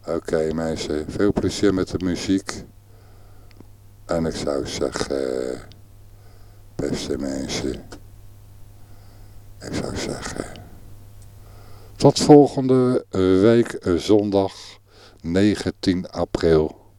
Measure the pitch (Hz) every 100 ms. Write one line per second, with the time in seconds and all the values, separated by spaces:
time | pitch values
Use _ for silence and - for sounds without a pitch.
0 | - 82 - 82 78 78 80 80 - 76
1 | 76 - 101 - 92 - 101 92 90 87
2 | 92 85 - 95 - - - - - -
3 | - - - - - - - - - -
4 | - 85 82 - - 71 69 - 69 -
5 | 60 69 65 64 64 64 50 - - -
6 | - - - - - - - - 71 76
7 | - 69 69 67 67 - 67 60 - -
8 | - - - - - - - - - -
9 | - - - - - - - - - -
10 | - - - - - - - - - -
11 | - - - - - - - - - -
12 | - - - 147 139 - 131 127 123 123
13 | - 95 92 92 104 117 113 - - 85
14 | 78 104 104 98 98 - - - _ -
15 | - - 82 90 104 98 - - - 90
16 | 90 - 87 - 85 80 78 - _